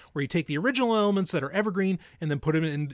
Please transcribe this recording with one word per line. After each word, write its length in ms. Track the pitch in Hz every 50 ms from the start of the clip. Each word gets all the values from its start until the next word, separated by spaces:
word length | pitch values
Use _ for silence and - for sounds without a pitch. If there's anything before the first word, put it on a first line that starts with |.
| - -
where 120 | - 147 139
you 40 |
take 200 | - - 170 -
the 100 | - 147
original 380 | 147 190 262 254 262 254 233 226
elements 360 | 214 208 208 196 196 185 -
that 120 | - 160 139
are 80 | 143
evergreen 480 | 185 196 214 214 175 196 190 190 185 - - - - _
and 120 | 165 151
then 80 | 143 139
put 160 | - 160 156
'em 80 | 160 160
in, 280 | 156 147 147 147 143